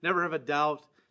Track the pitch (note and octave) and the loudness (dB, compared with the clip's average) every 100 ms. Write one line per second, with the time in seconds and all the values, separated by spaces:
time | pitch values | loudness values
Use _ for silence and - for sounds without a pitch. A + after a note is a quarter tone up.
0 | E3+ F3 E3+ D#3 B2 D3 D3+ D3 - _ | -2 0 0 -2 -2 0 0 -2 -8 _
1 | _ | _